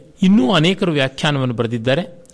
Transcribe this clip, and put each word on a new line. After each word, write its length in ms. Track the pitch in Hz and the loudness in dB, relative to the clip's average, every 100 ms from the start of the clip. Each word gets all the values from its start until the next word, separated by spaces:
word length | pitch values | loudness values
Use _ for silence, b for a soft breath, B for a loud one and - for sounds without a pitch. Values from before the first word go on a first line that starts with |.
| - _ | -20 _
ಇನ್ನೂ 300 | 185 214 254 | 2 4 4
ಅನೇಕರು 400 | 170 165 190 185 | 2 2 0 -2
ವ್ಯಾಖ್ಯಾನವನ್ನು 600 | 143 131 - 156 143 127 | 0 -2 -2 -2 -2 -2
ಬರೆದಿದ್ದಾರೆ. 720 | 117 117 117 117 143 - - - | -4 -4 -4 -2 -2 -4 -14 -20